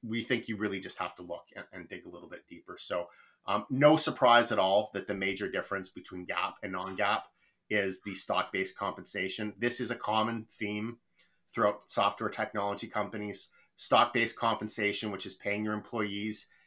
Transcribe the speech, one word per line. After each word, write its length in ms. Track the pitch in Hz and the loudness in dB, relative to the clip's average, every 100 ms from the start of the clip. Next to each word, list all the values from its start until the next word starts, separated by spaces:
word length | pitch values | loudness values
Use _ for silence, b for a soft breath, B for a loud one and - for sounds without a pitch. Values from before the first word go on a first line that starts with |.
we 180 | 113 113 | -6 -4
think 260 | 110 120 - | 0 -2 -2
you 120 | 104 | -2
really 220 | 104 95 | -2 -2
just 180 | 92 - | -6 -6
have 180 | 90 - | -6 -8
to 60 | |
look 240 | 90 85 - 98 | -10 -10 -12 -16
and, 80 | - | -14
and 160 | 92 85 | -14 -14
dig 160 | 95 | -14
a 60 | 92 | -14
little 180 | 87 85 | -16 -16
bit 180 | 87 - | -18 -16
deeper. 300 | 85 - 90 | -20 -16 -12
So, 280 | - 92 87 b b b - | -4 -4 -4 b b b -2
um, 180 | 104 107 | -2 0
no 260 | 131 147 156 | 6 8 8
surprise 560 | - - 123 117 113 | 4 4 8 8 8
at 60 | 107 | 4
all 320 | 95 98 - | 6 6 4
that 140 | 98 95 | -2 -4
the 80 | |
major 360 | 101 98 98 98 | -2 -2 -2 -2
difference 380 | 95 - 98 90 | -4 -4 -4 -6
between 380 | 90 - 92 90 | -12 -12 -10 -6
gaap 300 | 87 95 - | -2 -4 -4
and 100 | 101 | -8
non-gaap 520 | 92 95 95 101 107 - _ _ _ - | -6 -6 0 2 0 -2 _ _ _ -2
is 300 | 107 98 90 | 0 0 -2
the 120 | 101 | -4
stock-based 600 | 92 - 92 92 95 92 - | -4 0 0 0 0 -2 0
compensation. 760 | 101 90 87 104 95 104 107 98 | -4 -4 -6 -4 -4 -2 -4 -2
This 220 | 120 120 | 0 0
is 100 | 113 | -2
a 60 | 120 | -4
common 500 | - 110 113 117 110 | 0 2 2 -2 -8
theme 480 | - 104 104 110 117 _ b b b b | -8 -6 -4 -6 -8 _ b b b b
throughout 360 | - 104 - - | 2 2 2 -4
software 420 | - 101 - 107 | 2 2 2 -4
technology 560 | - 110 107 101 101 110 | -2 -4 -2 -2 -2 -4
companies. 640 | 107 98 104 104 95 - b b b | -4 -4 -4 -6 -6 -8 b b b
Stock-based 640 | - 117 120 120 113 - | 2 4 4 2 0 2
compensation, 720 | 117 107 107 - 104 101 107 | 0 0 -2 0 0 0 -2
which 160 | 95 98 | -4 -8
is 80 | |
paying 300 | - 104 101 | -8 -4 -2
your 100 | 107 | -2
employees 720 | 107 - 113 107 101 107 104 - b | -4 -4 -4 -2 -4 -4 -6 -8 b